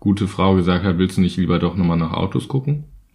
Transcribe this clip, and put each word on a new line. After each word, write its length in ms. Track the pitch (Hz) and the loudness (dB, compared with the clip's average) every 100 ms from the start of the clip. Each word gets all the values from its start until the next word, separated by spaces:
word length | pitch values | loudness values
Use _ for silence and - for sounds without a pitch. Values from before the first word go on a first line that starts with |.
gute 280 | 101 98 92 | 0 0 0
Frau 260 | - 95 | 0 2
gesagt 300 | 95 87 90 | 4 4 2
hat, 140 | 95 87 | 0 0
„Willst 180 | 92 - | 0 2
du 60 | |
nicht 140 | 87 92 | 0 0
lieber 200 | 85 85 | 0 0
doch 180 | 85 92 | 0 0
nochmal 200 | 85 82 | 0 0
nach 160 | 80 | -2
Autos 340 | 82 95 - 123 | -2 -2 -4 -4
gucken?“ 380 | 135 143 147 - - _ | -4 -2 -4 -6 -20 _